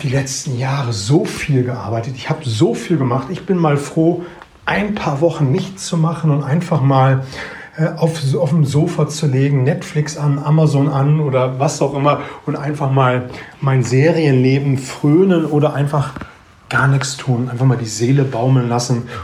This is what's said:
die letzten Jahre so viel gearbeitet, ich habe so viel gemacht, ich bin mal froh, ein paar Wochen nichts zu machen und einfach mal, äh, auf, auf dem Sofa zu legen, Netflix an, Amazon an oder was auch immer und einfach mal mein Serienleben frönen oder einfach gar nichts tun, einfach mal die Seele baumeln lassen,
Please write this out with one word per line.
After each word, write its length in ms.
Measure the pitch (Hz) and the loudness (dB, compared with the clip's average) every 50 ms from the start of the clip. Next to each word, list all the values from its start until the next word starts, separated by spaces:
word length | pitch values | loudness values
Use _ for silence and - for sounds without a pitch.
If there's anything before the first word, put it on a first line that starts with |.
die 60 | - 131 | -4 -2
letzten 500 | 131 139 135 - - - - 147 123 117 | 0 -2 -2 -2 -6 -8 -6 -6 -4 -4
Jahre 360 | 131 131 135 143 131 120 110 | -2 -2 -2 -2 -2 -2 -4
so 320 | 98 98 113 143 185 214 | -4 0 2 2 2 2
viel 360 | - - - - - 139 123 | 0 -6 -6 -2 0 2 2
gearbeitet, 520 | 123 120 - - 98 101 117 113 107 135 127 | 2 0 -2 -6 -6 -4 -4 -4 -4 -6 -8
ich 140 | - - - | -8 -6 -6
habe 100 | 156 - - 123 | -6 -4 -4 -4
so 240 | 107 104 160 226 | 0 2 2 2
viel 240 | 233 - - - 170 | 0 -2 -2 -2 0
gemacht, 320 | 139 127 120 131 135 - - | 0 0 0 0 -2 -4 -4
ich 140 | 180 - - | -8 -8 -4
bin 140 | - 185 175 | -2 -2 0
mal 180 | 165 151 143 | 2 2 0
froh, 480 | 139 - - - 165 160 170 175 170 - - - - - - - - - | 0 -2 -2 0 0 2 2 2 0 -4 -10 -14 -20 -20 -20 -20 -10 -6
ein 300 | - 165 190 208 208 208 | -4 -2 -2 -2 -2 -4
paar 260 | - - 160 143 135 | -4 -4 -4 -2 2
Wochen 320 | 165 165 156 - 147 127 | 0 0 2 2 0 2
nichts 340 | 147 190 190 - - - - | 2 0 -2 -4 -10 -12 -8
zu 120 | - 180 165 | -4 0 0
machen 320 | 156 165 165 - - 156 | 0 0 0 0 0 0
und 120 | 143 147 | 2 2
einfach 380 | 139 127 147 175 175 - 165 147 | 0 0 -2 -2 0 0 0 2
mal, 440 | 131 139 139 135 131 135 131 135 - - - - - - - - - - - | 2 4 4 4 4 4 4 2 -2 -6 -10 -12 -12 -12 -14 -16 -18 -12 -6
äh, 120 | - 160 170 | -2 -2 -2
auf, 300 | - - 160 156 - - 135 135 143 | -2 0 0 0 0 0 -2 0 0
auf 160 | - - 135 | 0 2 2
dem 140 | 165 165 139 | 2 2 2
Sofa 440 | 123 - 147 175 175 - - 151 - | 4 2 2 2 2 0 -2 -2 -2
zu 180 | - - 160 | -2 -2 -2
legen, 380 | 139 127 131 135 143 143 131 123 | 0 2 2 2 2 2 2 2
Netflix 520 | 143 180 180 - - - 151 147 - - | 0 0 -2 -4 -6 -2 -2 -2 -2 -4
an, 220 | - 147 147 139 143 | -4 -2 0 0 0
Amazon 500 | - 147 156 160 156 139 135 139 139 - | 0 2 2 4 4 4 4 2 2 2
an 320 | 139 135 139 147 151 160 | 2 2 2 2 2 2
oder 380 | 151 139 127 127 127 131 135 131 | 2 0 0 0 0 0 0 0
was 240 | 143 - - - | 0 0 0 0
auch 120 | 147 135 143 | -2 -2 0
immer 260 | 139 139 147 139 - - - - - - | 0 2 2 2 0 -2 -10 -12 -10 -6
und 100 | 151 143 | -6 -6
einfach 340 | 147 139 147 147 143 147 135 | -4 -4 -6 -4 -2 -2 0
mal 380 | 131 139 131 127 123 123 123 - - - - - - - | 2 4 4 4 2 0 -2 -6 -12 -14 -16 -16 -10 -4
mein 220 | 143 135 131 131 | -2 0 2 2
Serienleben 960 | 113 104 123 131 151 170 160 165 156 143 131 127 127 131 135 139 143 143 131 131 | 2 2 2 4 4 4 4 4 2 4 4 4 4 4 2 2 2 0 -2 -2
frönen 640 | - - - - - 147 151 175 196 196 180 165 160 | -2 -6 -8 -2 2 4 4 6 6 4 4 2 2
oder 300 | 147 151 147 151 147 147 | 0 0 2 2 2 0
einfach 400 | 139 143 143 156 147 135 - - - - - - - - - - - - - | 0 -2 0 0 -2 -2 -2 -6 -12 -14 -16 -18 -20 -20 -20 -20 -20 -10 -4
gar 180 | - 127 113 139 | -2 0 2 2
nichts 300 | 139 131 - - - - | 2 2 0 -4 -8 -6
tun, 320 | - 131 123 117 127 123 | -4 -2 -2 -2 -2 -4
einfach 160 | 120 117 131 | -2 0 2
mal 100 | 135 123 | 2 2
die 80 | - 117 | 0 -2
Seele 400 | 107 - - 120 123 139 143 135 | -6 -4 -2 0 2 2 2 2
baumeln 440 | 131 - 113 123 131 131 127 120 117 | 0 0 0 2 2 2 2 2 2
lassen, 400 | 117 120 - - 123 117 - - - - | 0 -2 -2 -2 -2 -2 -4 -6 -10 -12